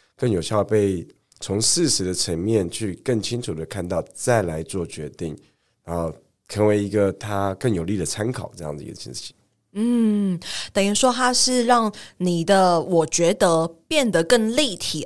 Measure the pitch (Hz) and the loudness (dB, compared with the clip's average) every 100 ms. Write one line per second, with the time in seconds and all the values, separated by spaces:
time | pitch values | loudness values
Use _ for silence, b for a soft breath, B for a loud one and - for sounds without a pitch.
0 | b _ 123 98 78 107 98 107 101 92 | b _ -2 0 0 0 2 2 2 0
1 | 82 _ _ _ - 98 110 - 165 - | -6 _ _ _ -6 -2 0 2 2 0
2 | 92 90 - 82 98 113 87 - 107 85 | -2 -2 -2 -2 0 2 0 -4 -6 -6
3 | - 117 98 117 - 80 80 101 87 90 | -2 -2 -2 -6 -6 -8 -8 -8 -4 -4
4 | 78 - - 117 90 80 80 95 85 - | -6 -6 0 0 0 -4 -6 -6 -8 -8
5 | 73 - 82 73 b b b b - - | -12 -10 -10 -10 b b b b -8 -4
6 | 82 76 _ _ - 101 107 104 101 104 | -4 -8 _ _ -8 0 4 4 2 0
7 | 101 87 101 101 98 95 131 95 82 104 | 0 -2 -6 -4 -4 -2 0 0 -2 -2
8 | 80 - 107 123 - - 80 73 73 - | -4 -4 -4 -4 -10 -10 -10 -10 -12 -14
9 | - 62 - - _ _ _ 196 226 240 | -14 -14 -14 -18 _ _ _ -4 0 2
10 | 220 208 202 175 B B B - 196 208 | 2 2 0 -2 B B B 0 0 2
11 | 262 240 247 254 - 254 233 240 220 208 | 2 2 2 2 2 2 4 2 2 -4
12 | B - 180 170 165 196 185 170 151 175 | B -4 0 0 4 4 6 4 2 2
13 | 156 - 170 196 190 165 165 - - 214 | 2 2 2 4 4 4 0 -4 -2 0
14 | 247 170 165 233 220 240 277 175 - 160 | 4 2 4 4 4 0 0 -2 -6 -6